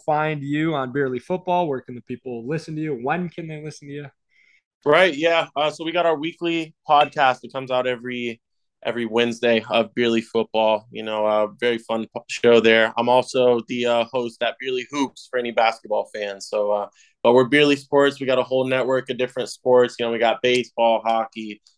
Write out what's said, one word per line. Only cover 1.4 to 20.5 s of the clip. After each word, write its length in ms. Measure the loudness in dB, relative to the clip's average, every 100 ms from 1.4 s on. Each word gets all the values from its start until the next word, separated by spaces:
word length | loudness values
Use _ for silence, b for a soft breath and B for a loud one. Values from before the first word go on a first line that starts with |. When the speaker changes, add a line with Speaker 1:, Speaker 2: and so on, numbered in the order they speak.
| -2 -2 0
Speaker 1:
Where 120 | -4
can 140 | -8
the 60 | -18
people 440 | -12 -12 -10 -10 -6
listen 300 | -8 -8 -8
to 60 |
you? 120 | -6
When 340 | -6 -4 -4 -4
can 200 | -10 -12
they 140 | -12
listen 260 | -14 -16 -16
to 60 |
you? 120 | -14 -16 _ _ _ _ _ _ _
Speaker 2:
Right, 300 | 2 4 4
yeah. 340 | 2 2 2 0 -2
Uh, 140 | -2
so 140 | -4
we 80 | -4
got 140 | 0 0
our 100 | 0
weekly 580 | -4 -6 -4 -4 -6 _ 2
podcast. 520 | 4 4 2 2 2
It 100 | -6
comes 180 | -10 -4
out 160 | -2 -2
every, 540 | -4 -6 -6 -6 -8 _ _ _ _
every 220 | -6 -4
Wednesday 600 | -2 0 0 0 0 0 2
of 240 | 0 0
Beerly 280 | -2 0 0
Football. 640 | -2 -4 -2 0 0 0 -4
You 120 | -12
know, 240 | -6 -2 0
a 220 | 0 -2 -2
very 180 | -4 -4
fun 280 | -4 -6 -6
po-, 100 | -12 -12
show 320 | 0 6 6
there. 340 | 6 4 4 0
I'm 120 | 2
also 500 | 2 2 2 2 2 -2
the, 180 | -4 0
uh, 180 | 0
host 380 | 0 -4 -6 -4
at 120 | -6 -6
Beerly 220 | -8 -8 -6
Hoops 380 | -4 -4 -6 -8
for 80 | -6
any 120 | -4
basketball 580 | 0 0 0 -4 -4 -4
fans. 340 | -8 -8 -10 -6
So, 220 | -2 0
uh, 180 | -2 -4 b b b
but 100 | 4
we're 160 | 4 4
Beerly 280 | 4 4 2
Sports. 440 | 0 2 2 0
We 60 | -2
got 120 | 0
a 60 |
whole 200 | 0 -2 0
network 440 | -2 0 -2 -4
of 80 | -4
different 300 | -4 -4 -8
sports. 480 | -4 4 4 4 0
You 80 | -4
know, 60 |
we 60 | 0
got 220 | 0 2
baseball, 600 | 0